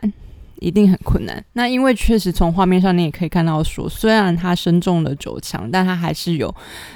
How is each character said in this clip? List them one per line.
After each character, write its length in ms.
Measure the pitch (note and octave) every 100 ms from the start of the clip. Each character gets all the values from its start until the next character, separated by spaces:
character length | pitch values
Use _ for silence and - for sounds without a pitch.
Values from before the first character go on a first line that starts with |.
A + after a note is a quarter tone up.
| G#3 - - - - -
一 100 | F3
定 200 | F#3+ G3+
很 100 | F#3
困 220 | - F#3+ G#3
难。 180 | - -
那 140 | A#3+ A#3+
因 140 | B3+
为 140 | C4 A#3
确 240 | - A3+
实 120 | F3+
从 220 | E3 F3
画 120 | F3 F#3
面 140 | F#3
上 160 | F#3+ F3
你 80 |
也 60 | D#3+
可 160 | - E3
以 40 |
看 140 | F3+
到 200 | E3 D#3
说， 260 | D#3+ - -
虽 220 | - A3
然 240 | A3 F#3+ E3+
他 180 | F3+
身 260 | F3 F3+ F3
中 240 | F3+ F3
了 120 | D3 C#3+
九 240 | - -
枪， 300 | - - G#2+
但 140 | F#3 F#3
他 100 | F3+
还 180 | E3
是 220 | D3+ - D#3+
有， 180 | G2+ - - - -